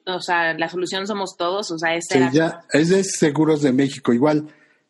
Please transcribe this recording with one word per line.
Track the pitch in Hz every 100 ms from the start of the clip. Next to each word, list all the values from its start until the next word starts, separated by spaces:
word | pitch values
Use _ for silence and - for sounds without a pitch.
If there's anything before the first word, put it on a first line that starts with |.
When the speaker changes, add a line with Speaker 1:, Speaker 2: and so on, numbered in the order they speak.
| -
Speaker 1:
O | 180
sea, | 175 175 165
La | 160 165
Solución | 175 175 190 202
Somos | 208 185 -
Todos, | 175 196 220
o | 165
sea, | 165
esa | 165 -
Speaker 2:
Sí, | 135
Speaker 1:
era | 131
Speaker 2:
ya, | 139 160 - -
es | 139 165
de | 190
Seguros | 190 - 160 143 151 151
de | 143
México, | 127 139 - -
igual, | 120 151 151 151 - _ _ _